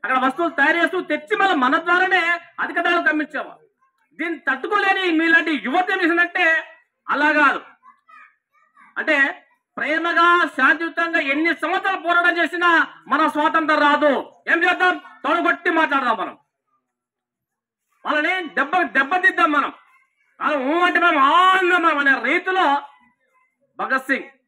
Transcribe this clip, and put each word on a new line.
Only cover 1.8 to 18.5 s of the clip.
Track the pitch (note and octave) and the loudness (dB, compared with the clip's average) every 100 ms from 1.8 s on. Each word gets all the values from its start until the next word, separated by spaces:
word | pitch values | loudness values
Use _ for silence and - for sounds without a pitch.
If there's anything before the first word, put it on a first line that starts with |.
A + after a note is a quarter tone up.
| E4+ | 0
ద్వారానే | F4 F#4 F#4 E4+ E4+ - - | 0 2 0 0 -4 -8 -10
అధిక | - E4+ F4 | -6 -4 -2
ధరలు | E4+ D#4 | 0 0
కమ్మించేవారు. | D4+ D4+ C4 - - _ _ _ _ _ A3+ | -2 -4 -8 -12 -16 _ _ _ _ _ _
దీన్ని | E4+ D#4+ - | -8 -6 -4
తట్టుకోలేని | C4 E4+ G#4 G4 F#4+ F#4 D#4 | -4 -2 -2 0 0 0 0
మీలాంటి | E4 E4 D#4+ D4 G3+ | 2 2 2 -4 -2
యువత | D#4+ F#4 | -2 0
ఏం | F#4+ | 0
చేసిందంటే | E4+ E4+ E4+ F#4 E4+ D#4+ D#4 - _ _ - | 0 2 0 0 0 0 -4 -20 _ _ -6
అలా | C4 D4+ D4+ | -2 0 2
కాదు, | C#4+ F3+ - _ _ _ _ E5 - _ _ _ _ _ - - | 2 0 -10 _ _ _ _ -20 -20 _ _ _ _ _ -16 -10
అంటే | - D4 C4+ F4+ _ _ _ - | -2 0 0 -2 _ _ _ -10
ప్రేమగా | A#3+ D#4+ E4+ E4 F4 F4 D#4+ - | -4 -4 -2 2 4 4 2 0
శాంతియుతంగా | C4+ D4 E4 E4 E4+ E4 C#4+ | 0 0 -2 -4 -2 -2 -2
ఎన్ని | C#4 E4 D#4+ | -2 -2 -2
సంవత్సరాలు | D#4+ F#4 G4 F#4+ | -2 -2 -2 -4
పోరాటం | D#4 F4 E4+ E4 | 0 4 4 2
చేసినా | D#4+ F4 F4 E4 C#4 - - | -2 0 2 2 0 -6 -4
మన | C#4 D#4 | 0 0
స్వాతంత్రం | D4+ D#4 D#4+ D4+ D4+ D4 | 2 0 0 0 2 2
రాదు. | D4 D4 A#3+ - _ - | 4 2 0 -6 _ -2
ఏం | E4 F4+ | 0 0
చేద్దాం, | F4+ G4+ E4 - - | 2 0 0 -10 -10
తోడగొట్టి | C4+ E4 E4 - F4+ E4 | -4 0 0 0 -2 0
మాట్లాడదాం | D4 C#4 B3+ G#3+ | 0 0 -2 -4
మనం, | - - _ _ _ _ _ _ _ _ _ _ _ _ _ _ _ _ | -6 -12 _ _ _ _ _ _ _ _ _ _ _ _ _ _ _ _
వాళ్ళని | - D4 D#4 F#4 E4 | -4 -2 -2 -4 -6